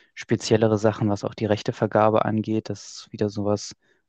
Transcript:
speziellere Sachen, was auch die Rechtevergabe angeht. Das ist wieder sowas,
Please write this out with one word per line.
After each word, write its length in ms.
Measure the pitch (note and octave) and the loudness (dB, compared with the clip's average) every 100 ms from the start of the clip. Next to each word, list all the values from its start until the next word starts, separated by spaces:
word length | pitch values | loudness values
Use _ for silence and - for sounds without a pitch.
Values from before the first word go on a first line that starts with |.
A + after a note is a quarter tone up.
| _ - | _ -12
speziellere 640 | - A2+ - A2 A2 G#2+ | -2 -2 2 4 4 4
Sachen, 300 | G#2+ G#2 G#2+ | 2 0 0
was 140 | G2+ - | -2 -4
auch 100 | - | -4
die 100 | G#2+ | -2
Rechtevergabe 800 | G#2 - - A2 G#2+ G#2+ G#2+ - | 0 -2 -2 0 4 4 4 2
angeht. 440 | A2 G#2+ A2 - | 0 -2 -2 -4
Das 340 | G2+ - - - | -8 -12 -20 -12
ist 60 | |
wieder 160 | A2+ G#2 | -4 -4
sowas, 460 | G#2 G2+ G#2 - - _ _ | -2 -2 -2 -4 -16 _ _